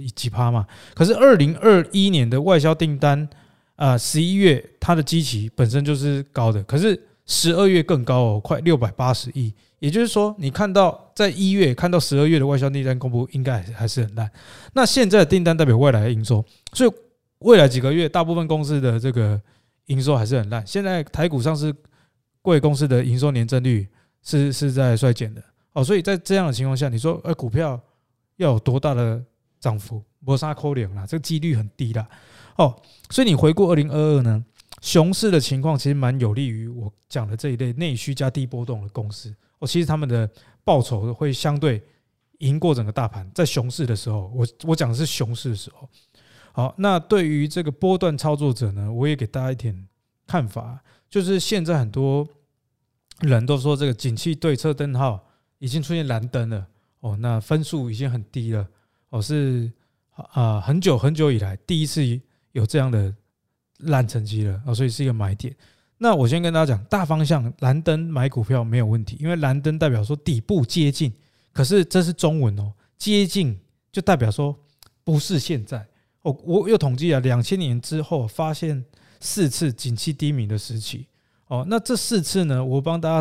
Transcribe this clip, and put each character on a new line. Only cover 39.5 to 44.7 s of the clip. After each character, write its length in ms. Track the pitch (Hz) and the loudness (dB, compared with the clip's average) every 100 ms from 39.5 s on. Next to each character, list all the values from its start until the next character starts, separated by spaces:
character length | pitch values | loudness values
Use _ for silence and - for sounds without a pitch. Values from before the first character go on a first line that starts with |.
| _ | _
哦， 80 | 135 | -2
其 120 | 170 | 0
实 60 | |
他 140 | 156 156 | 0 -2
们 100 | 139 | -2
的 180 | 120 107 - _ _ | -2 -2 -6 _ _
报 180 | - 151 | 2 2
酬 320 | - 107 113 | 2 -4 -6
会 180 | 117 147 | -4 -4
相 280 | 127 156 147 | -2 -2 -2
对 220 | 147 107 - _ _ _ _ _ | -2 -2 -8 _ _ _ _ _
赢 200 | 127 151 | -2 0
过 160 | 175 | 0
整 120 | 127 107 | 0 -2
个 40 | |
大 160 | 135 110 | -4 -4
盘。 220 | 101 95 | -6 -8
在 100 | - | -2
熊 260 | 160 135 120 | 0 0 -4
市 140 | - | -4
的 100 | 123 | -4
时 140 | 104 117 | -4 -4
候， 240 | 107 95 | -6 -4
我， 120 | 123 120 - | -4 -4 -4
我 100 | 160 | -2